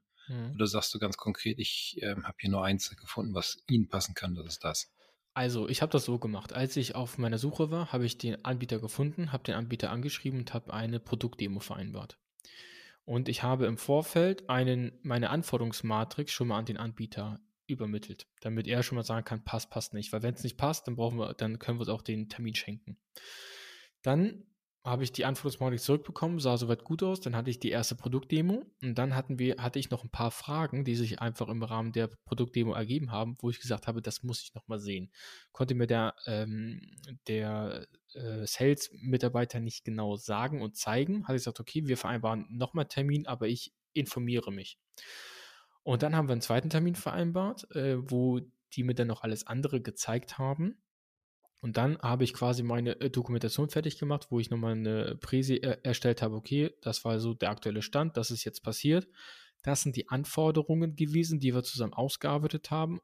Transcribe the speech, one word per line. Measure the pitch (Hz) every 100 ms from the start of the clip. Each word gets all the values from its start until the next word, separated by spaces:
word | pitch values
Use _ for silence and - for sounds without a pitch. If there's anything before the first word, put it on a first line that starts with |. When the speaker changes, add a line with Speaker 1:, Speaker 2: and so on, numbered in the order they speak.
| _ _ -
Speaker 1:
Mhm. | 123 117 110
Speaker 2:
Oder | 104
sagst | 104 -
du | 107
ganz | 101 -
konkret, | 107 - 110 110
ich, | 107 - - -
ähm, | 104 101 101
hab | -
hier | 98
nur | 98
eins | 95 98 - -
gefunden, | - 110 107
was | 95 - - -
Ihnen | 120 95
passen | 98 -
kann, | - 92 87
das | 82
ist | -
das? | 80 - - _ _ _ _
Speaker 1:
Also, | 131 123 117 107
ich | 131
hab | 156
das | 143 -
so | 120
gemacht. | 113 101 -
Als | 127 131 139
ich | 120 127
auf | 120 -
meiner | 117 113
Suche | 143 156 156
war, | 170 156
hab | 127
ich | 120 -
den | 117 -
Anbieter | 127 123 120 110
gefunden, | 110 - 147 165 160
hab | 127
den | - 110
Anbieter | 117 117 -
angeschrieben | 120 139 - 135 131
und | 120
hab | - -
eine | 107 113 117
Produktdemo | - 110 120 - 98 98
vereinbart. | - - 92 98 - - _ _ - - - - - - -
Und | 120 131
ich | 123
habe | 123 131 113
im | 113
Vorfeld | - 147 156 170 180 190 -
einen, | 127 127 123 120 -
meine | 139 120 120
Anforderungsmatrix | 151 - 120 117 - 117 107 113 - 143
schon | - 120
mal | 107
an | 113
den | 104
Anbieter | 113 113 110 107 107 - _ _ -
übermittelt, | 123 107 104 - - - _
damit | 113 113 104
er | 120
schon | - 123
mal |
sagen | 110 113 -
kann, | 113
passt, | - 113 -
passt | 110 -
nicht. | 104 -
Weil | 107
wenn's | 120 123
nicht | 123 -
passt, | 143 151 127
dann | 117
brauchen | 117 117
wir, | -
dann | - 110 113
können | - 120
wir |
uns | 110
auch | 113
den | - 110 107
Termin | - 113 110
schenken. | - 107 - - _ - - - - - - - - _
Dann | 131 151 214 - - _ _ _
habe | 123 123
ich | 127
die | - 127
Anforderungsmatrix | 131 143 - 131 120
zurückbekommen, | - 151 160 - 165 170
sah | 131 120
soweit | 117 117
gut | - 165
aus, | 190 185
dann | 123 117
hatte | 127
ich | 120
die | 120
erste | 117 - 120
Produktdemo | 127 131 - 156 175 233 - _
und | 127 117
dann | 135 131
hatten | 131 123
wir, | 123 -
hatte | 123 139
ich | -
noch | 123
ein | 117
paar | - 117
Fragen, | - - 151 156 131 131
die | 117
sich | 113 -
einfach | 117 113 107
im | 113
Rahmen | 113 113 113
der | 117 110
Produktdemo | - - 127 120 120 113
ergeben | - 113 147 127
haben, | 104 113 127
wo | 120
ich | 120
gesagt | 123 101 -
habe, | 117
das | 110 -
muss | 123 117
ich | - 110
noch | -
mal | 107
sehen. | 101 95 95 - - - -
Konnte | - 131 123
mir | 117
der, | 117 110 - -
ähm, | 107 107 107 113 98 - - 135 127 -
der, | 110 107 107 104 - - _ _
äh, | 139 117 110 104
Sales-Mitarbeiter | - 135 143 - - 127 127 123 120 120 120
nicht | 113 - 113
genau | 110 104 104
sagen | - 104 135 147
und | 107 -
zeigen, | - 120 156 208 165
hatte | 131
ich |
gesagt, | 117 -
okay, | - 160 143
wir | 123
vereinbaren | 101 120 113 113 -
noch | 120 131
mal | 165 143
Termin, | 139 143 147 139
aber | 117 110
ich | 123 - _ _
informiere | 156 135 123 120 120 101
mich. | 98 98 - _ - - - - - - - _ _
Und | 147 120
dann | 151 160
haben | 139
wir |
einen | 117
zweiten | - 123 160
Termin | 160 175 175
vereinbart, | - 175 170 180 196 - - 151
äh, | 135 127 135
wo | 123 127 123 123 _ _
die | 135
mir | 123 123
dann | 117
noch | 110
alles | 113 107 -
andere | 123 143 131
gezeigt | 120 - - 117 - -
haben. | 135 147 185 - _ _ _ _ _ _ _ _
Und | 117 117
dann | 135 160
habe | 120 135
ich | 123
quasi | - 123 123
meine, | 120 120 120 -
äh, | 135
Dokumentation | 123 120 120 110 - 147
fertig | 156 156 -
gemacht, | 147 147 -
wo | 120
ich | 113
nochmal | 117 113
eine | 110 110 110 - -
Präsi, | - 131 131 127
äh, | 135 -
erstellt | 127 120 123 117
habe, | 110 107
okay, | - 143 151 -
das | 117 - 117
war | 110
so | 113 120
der | 95
aktuelle | 107 110 107
Stand, | - 143 160 120
das | 113
ist | 117
jetzt | 110 -
passiert. | 113 - 147 175 185 - - - - _
Das | 139 143
sind | 143 123
die | -
Anforderungen | 131 147 - 156 156 151 160 165 151
gewesen, | 151 160 165 151
die | 127
wir | 123
zusammen | - 127 107
ausgearbeitet | - 135 - 147 147 151 151 -
haben. | 156 160 175